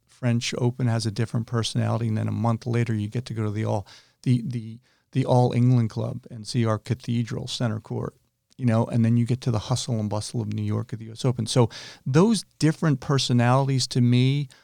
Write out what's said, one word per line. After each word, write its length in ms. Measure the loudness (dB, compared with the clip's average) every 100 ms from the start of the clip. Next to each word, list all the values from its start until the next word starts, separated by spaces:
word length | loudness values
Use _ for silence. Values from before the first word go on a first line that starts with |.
| _
French 480 | -6 -2 0 -2 -2
Open 300 | -2 0 0
has 180 | 0
a 60 | -2
different 360 | -2 -2 -2 -2
personality, 640 | -2 -2 -2 -2 0 -2
and 80 | -2
then 120 | -2
a 40 |
month 320 | -2 0 0
later 300 | 0 0 0
you 140 | -2 -2
get 180 | -6 -6
to 80 |
go 100 | -4
to 60 | -4
the 160 | -2 -2
all, 200 | -2 -4 -18 _ _
the, 200 | 0 0
the, 360 | 0 -8 -8 -16 _ _ _
the 160 | -2 2
All 260 | 4 4
England 380 | 4 4 4 2
Club 340 | -2 -6 -8 -14
and 160 | -16 -6
see 180 | -2
our 140 | 0 0
cathedral 680 | -2 -4 -2 -4 -2 -6 -8
center 320 | -4 -4 -4
court, 360 | -6 -8 -8 -10 _ _ _ -4
you 80 |
know, 220 | 0 2 2
and 180 | 2
then 140 | 2 2
you 80 | 2
get 160 | 0
to 80 | 0
the 80 | -2
hustle 420 | -2 -4 -2 -4
and 80 | -2
bustle 320 | -4 -6 -6
of 140 | -4
New 80 | -4
York 320 | -2 -4 -4
at 40 | -10
the 80 | -14
U 60 |
S 140 | -4 -2
Open. 180 | -2
So 240 | 0 2 2 0 -18 -12 0
those 400 | 4 4 2 -2 0
different 420 | 0 2 0 0
personalities 840 | 0 0 2 2 4 4 2 0 0
to 120 | 2
me 480 | 4 4 4 2 -4 -10